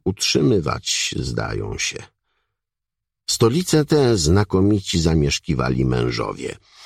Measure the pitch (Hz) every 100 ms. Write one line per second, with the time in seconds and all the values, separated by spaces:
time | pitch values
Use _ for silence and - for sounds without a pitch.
0 | 92 98 - - 143 104 73 - - -
1 | - - 64 57 52 52 52 - - -
2 | - _ _ _ _ _ _ _ _ _
3 | _ _ - - 113 147 185 156 147 151
4 | 131 107 76 98 104 95 98 104 - 87
5 | 82 80 71 - - 67 62 64 65 62
6 | 60 57 53 50 64 - _ -